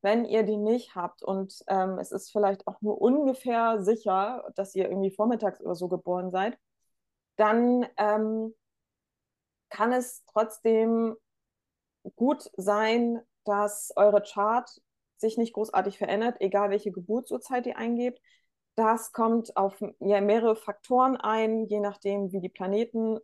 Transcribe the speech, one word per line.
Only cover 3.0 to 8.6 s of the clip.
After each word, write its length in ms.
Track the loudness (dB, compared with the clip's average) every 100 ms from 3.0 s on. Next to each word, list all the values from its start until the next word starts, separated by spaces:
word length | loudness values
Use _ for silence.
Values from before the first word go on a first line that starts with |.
ungefähr 840 | 4 4 2 -2 -2 0 2 0
sicher, 640 | 0 0 0 0 0 -6 -10
dass 200 | -8 -6
ihr 140 | -2 -2
irgendwie 220 | 0 -4
vormittags 500 | 0 0 2 -2 -4
oder 140 | -8
so 140 | -6 -4
geboren 420 | -4 -4 -4 -2
seid, 260 | -2 -2 -6 _ _ _ _ _ _ _ 0
dann, 500 | 4 4 4 2 0 0
ähm, 580 | 0 2 0 -2 -6 -10